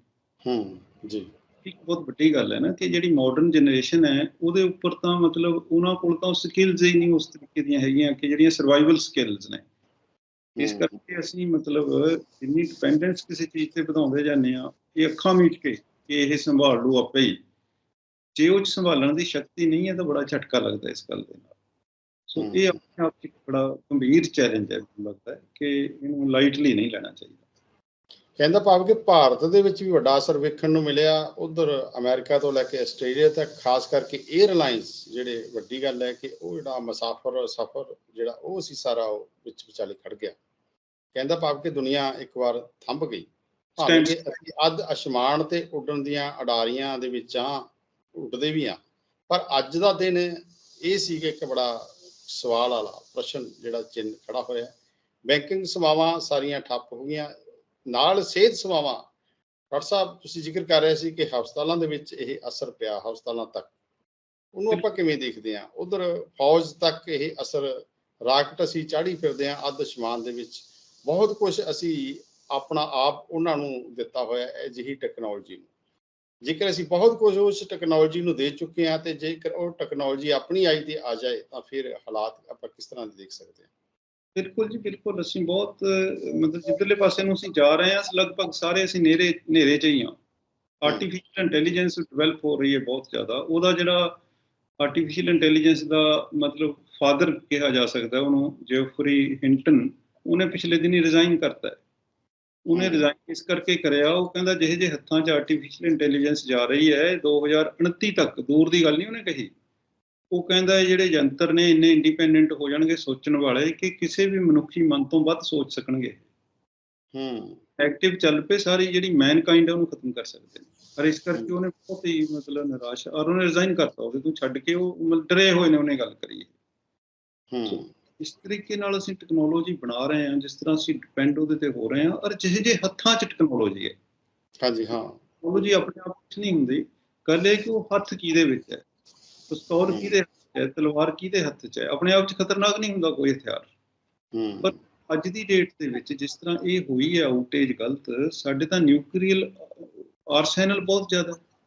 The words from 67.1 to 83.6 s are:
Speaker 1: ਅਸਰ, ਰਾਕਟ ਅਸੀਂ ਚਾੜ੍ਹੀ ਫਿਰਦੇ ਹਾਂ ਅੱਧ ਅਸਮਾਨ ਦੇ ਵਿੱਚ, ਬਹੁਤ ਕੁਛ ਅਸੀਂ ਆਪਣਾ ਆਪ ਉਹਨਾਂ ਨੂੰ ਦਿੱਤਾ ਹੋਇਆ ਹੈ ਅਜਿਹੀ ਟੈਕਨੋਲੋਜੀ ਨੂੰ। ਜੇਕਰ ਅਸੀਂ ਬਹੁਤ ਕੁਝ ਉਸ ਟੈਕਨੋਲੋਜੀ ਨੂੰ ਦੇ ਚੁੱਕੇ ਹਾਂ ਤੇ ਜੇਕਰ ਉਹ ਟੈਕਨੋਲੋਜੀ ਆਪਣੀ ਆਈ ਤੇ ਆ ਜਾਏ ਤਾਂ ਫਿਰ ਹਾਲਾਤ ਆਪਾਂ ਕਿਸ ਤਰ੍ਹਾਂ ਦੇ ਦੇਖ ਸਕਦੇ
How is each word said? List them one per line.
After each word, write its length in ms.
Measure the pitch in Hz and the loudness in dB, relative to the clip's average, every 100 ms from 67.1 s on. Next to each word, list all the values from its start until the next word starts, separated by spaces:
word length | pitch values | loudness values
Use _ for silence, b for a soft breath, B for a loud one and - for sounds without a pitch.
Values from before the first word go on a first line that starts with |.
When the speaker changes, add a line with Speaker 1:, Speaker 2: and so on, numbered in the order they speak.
| 143 156 147 | -6 -6 -8
Speaker 1:
ਅਸਰ, 400 | 131 147 139 127 - _ _ _ | -6 -4 -4 -8 -12 _ _ _
ਰਾਕਟ 400 | 120 139 143 - | 2 2 2 -2
ਅਸੀਂ 220 | 160 165 156 | -4 -4 -4
ਚਾੜ੍ਹੀ 300 | 156 180 165 | -4 -4 -4
ਫਿਰਦੇ 340 | 156 131 139 | -4 -2 -4
ਹਾਂ 180 | 143 143 | -4 -8
ਅੱਧ 140 | 139 | -6
ਅਸਮਾਨ 420 | 139 127 113 120 | -8 -6 -6 -4
ਦੇ 80 | 120 | -8
ਵਿੱਚ, 320 | 120 113 - b b b _ 135 | -10 -14 -18 b b b _ -2
ਬਹੁਤ 300 | 175 214 208 | 2 2 2
ਕੁਛ 240 | 196 175 160 | 0 0 -4
ਅਸੀਂ 460 | 151 170 151 135 143 _ _ - | -4 -4 -4 -6 -10 _ _ -8
ਆਪਣਾ 300 | 135 - 156 | -8 -4 -4
ਆਪ 500 | 147 131 139 147 - | -2 0 0 0 -8
ਉਹਨਾਂ 260 | 165 170 147 | -4 -2 -2
ਨੂੰ 380 | 143 127 - 117 | -4 -8 -12 -10
ਦਿੱਤਾ 280 | 117 127 | -8 -6
ਹੋਇਆ 240 | 113 123 123 | -4 -4 -6
ਹੈ 180 | 127 131 | -8 -12
ਅਜਿਹੀ 300 | 120 127 135 | -10 -12 -8
ਟੈਕਨੋਲੋਜੀ 640 | 120 - 110 101 95 92 | -10 -8 -10 -10 -12 -20
ਨੂੰ। 100 | _ _ _ _ _ _ _ _ | _ _ _ _ _ _ _ _
ਜੇਕਰ 260 | 123 160 202 | -8 -4 -2
ਅਸੀਂ 160 | 180 165 | -4 -2
ਬਹੁਤ 340 | 175 233 226 | 2 2 4
ਕੁਝ 180 | 214 190 | 2 4
ਉਸ 260 | 202 196 196 | 0 0 -8
ਟੈਕਨੋਲੋਜੀ 520 | 180 165 156 156 175 | -6 0 4 4 2
ਨੂੰ 140 | 175 131 | -2 -2
ਦੇ 140 | 143 | -4
ਚੁੱਕੇ 380 | 143 165 - 165 | -4 -8 -2 0
ਹਾਂ 120 | 156 | 0
ਤੇ 140 | 165 | -4
ਜੇਕਰ 380 | 147 160 165 165 | -8 -8 -8 -8
ਉਹ 200 | 170 175 | -6 -8
ਟੈਕਨੋਲੋਜੀ 580 | 170 175 143 139 139 147 | -6 -8 -4 -4 -2 -2
ਆਪਣੀ 360 | 135 - 185 180 | -2 -2 0 2
ਆਈ 180 | 156 | 0
ਤੇ 160 | 151 151 | -2 -8
ਆ 120 | 120 113 | -6 -6
ਜਾਏ 260 | 123 113 | -4 -6
ਤਾਂ 200 | - 127 | -10 -18
ਫਿਰ 320 | - 135 127 | -10 -10 -10
ਹਾਲਾਤ 560 | 113 - 110 110 - _ | -12 -10 -6 -6 -8 _
ਆਪਾਂ 200 | - 113 | -18 -18
ਕਿਸ 180 | - - | -18 -18
ਤਰ੍ਹਾਂ 200 | 127 107 | -14 -16
ਦੇ 100 | 98 | -16
ਦੇਖ 140 | 95 | -20
ਸਕਦੇ 320 | - - _ | -20 -20 _